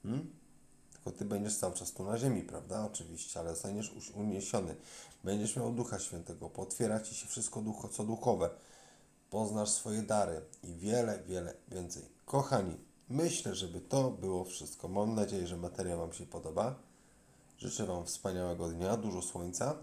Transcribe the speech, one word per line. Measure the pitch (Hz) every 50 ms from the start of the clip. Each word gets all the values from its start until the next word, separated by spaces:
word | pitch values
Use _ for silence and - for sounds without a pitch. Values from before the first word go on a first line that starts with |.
Hmm? | - - 120 143 - - - - - - - - - - - - - -
Tylko | - - - -
ty | - - 104
będziesz | 101 104 98 104 104 104
cały | - - 92 90
czas | - 90 -
tu | - - 95
na | 98 110 113
ziemi, | 123 139 117 95
prawda? | - - 85 80 - 87 92 107 107
Oczywiście, | 104 - - 85 82 82 80 - - - 82
ale | 82 82
zostaniesz | 82 - - 98 101 104 107 -
uś-, | - - - -
uniesiony. | - 104 104 107 95 95 98 - - 110 92 82 73 - - - - - - - - - -
Będziesz | 92 101 104 107 107 -
miał | 135 117 117
Ducha | 120 120 120 - 107 95
Świętego, | - - - 85 85 - 87 80 82 80
potwiera | - - 95 92 - - 117 107 107 110
ci | 110 - -
się | - -
wszystko | - - 120 113 - - 117
ducho-, | 107 110 104 - - 104
co | - - 107
duchowe. | 107 113 110 - 123 107 90 85 85 - - - - - - - - - - - - - _ _ _
Poznasz | - 107 110 104 107 107 104 104
swoje | - - - 113 107 110
dary | 104 95 110 107 101 85 82 78 - - - -
i | - 87 85
wiele, | 82 92 104 113 123 120 110 101 - -
wiele | 92 92 90 85 85 - - - -
więcej. | - 92 87 85 - - - - - - -
Kochani, | - - 139 131 - 135 113 95 90 80 - - - - - - -
myślę, | 120 147 - 269 - - - - 92
żeby | 90 95 87 87 87
to | - - - 139 131 127
było | 107 - - 95 92 90 92
wszystko. | - - - - - - - - 90
Mam | 92 101 104 110 113
nadzieję, | 110 104 98 101 95 90
że | 85 90
materiał | 85 87 87 - - 92 90 87 85
wam | 85 82
się | - - 87
podoba. | - - - - - 78 95 107 123 135 - - - - - - - - - - - - - - - - -
Życzę | - 98 - - 107
wam | 92 90 87 85
wspaniałego | - - - - 98 92 90 90 87 85 87 87 85
dnia, | 82 82 90 95 110
dużo | 113 107 107 90 -
słońca. | - - - - 87 90 - - 120 139 156 151